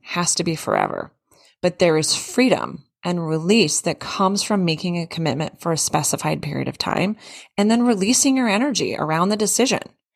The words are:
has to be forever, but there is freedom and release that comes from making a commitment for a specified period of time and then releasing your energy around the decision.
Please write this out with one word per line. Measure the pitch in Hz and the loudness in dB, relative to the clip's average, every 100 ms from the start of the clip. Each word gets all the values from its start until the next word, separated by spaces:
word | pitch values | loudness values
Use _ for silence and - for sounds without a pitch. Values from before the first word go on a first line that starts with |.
has | - 175 175 | -8 -4 0
to | 170 | 0
be | 170 | -2
forever, | 160 - 50 50 - - _ _ _ _ _ | -2 0 0 0 -4 -10 _ _ _ _ _
but | 180 175 | -4 2
there | 175 156 | 2 4
is | 156 | 0
freedom | - - - 254 156 62 - _ _ | -2 -2 2 2 2 -2 -10 _ _
and | 180 175 160 | -4 -2 -2
release | 160 170 226 156 - | -2 2 4 4 0
that | 170 151 | -2 -6
comes | - - 190 202 | -8 0 0 0
from | - 208 | 0 2
making | 175 156 180 175 | 2 0 -2 -4
a | 165 | -4
commitment | - 156 135 156 - | -2 -2 0 -4 -4
for | 170 | -2
a | 160 | -2
specified | - 156 147 - 156 156 | 0 -2 -2 -2 -2 -4
period | 151 139 135 | -4 -4 -6
of | - | -4
time | - - 196 220 - - - - | -4 0 -2 -2 -12 -20 -8 0
and | 208 | 2
then | 233 | 4
releasing | 240 208 196 254 277 262 | 2 2 2 2 2 2
your | 240 | 2
energy | 202 285 220 104 | 2 0 -2 -4
around | - 151 160 190 | -2 -2 0 0
the | 214 | 0
decision. | 208 - 254 196 - _ _ | 0 2 2 0 -4 _ _